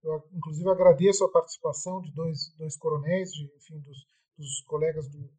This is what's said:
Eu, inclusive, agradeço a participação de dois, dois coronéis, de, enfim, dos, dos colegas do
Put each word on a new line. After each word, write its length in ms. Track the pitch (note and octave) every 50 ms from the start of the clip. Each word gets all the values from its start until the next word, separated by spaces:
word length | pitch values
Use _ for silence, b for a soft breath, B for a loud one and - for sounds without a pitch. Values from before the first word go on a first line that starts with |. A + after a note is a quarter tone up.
| -
Eu, 180 | D#3+ D#3 D#3 - _ -
inclusive, 360 | F3 - D#3+ D3+ D#3 F3 F#3+
agradeço 540 | F#3 F3+ F#3 F3+ E3 C#3+ F3+ G3+ F#3+ - G3
a 80 | F3
participação 680 | - E3+ E3 - - - - D#3 D3 - - F3+ F#3 F#3+
de 100 | F3+ D3+
dois, 420 | C3+ D#3 E3 E3 D#3 C3+ - - _
dois 180 | D#3 D#3+ D3+ -
coronéis, 560 | - - D#3+ D3+ C#3+ C#3 D#3 F3+ F#3+ F#3 F3+
de, 140 | - D3+ D3 C#3 _
enfim, 240 | _ _ _ D#3+ D3+
dos, 260 | C#3+ D3 C#3 C#3 _ _ _ _ _ _ _
dos 240 | - D3 C3+ C3+ - _
colegas 400 | _ D3+ D3+ D#3 E3 D#3 D#3 C#3+ C3+
do 220 | D3 D3 C3 - _